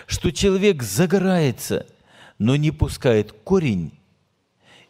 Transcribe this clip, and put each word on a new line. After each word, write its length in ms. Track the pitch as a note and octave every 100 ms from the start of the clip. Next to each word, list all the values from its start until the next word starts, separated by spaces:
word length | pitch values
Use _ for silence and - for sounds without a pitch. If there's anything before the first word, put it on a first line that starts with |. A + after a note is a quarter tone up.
| -
что 260 | - F3+
человек 500 | - G3 F#3+ G#3 D#3
загорается, 1040 | A2 G2+ F3 G3 F#3 F3+ C#3+ - - G#2+ - _ _ _ - -
но 180 | A2 C#3+
не 160 | D3+
пускает 600 | D#3 C#3+ - C#3 A2 G#2
корень, 600 | - - F#3+ D3+ F#2+ D#2 - _ _ _ _ _ _ _ - _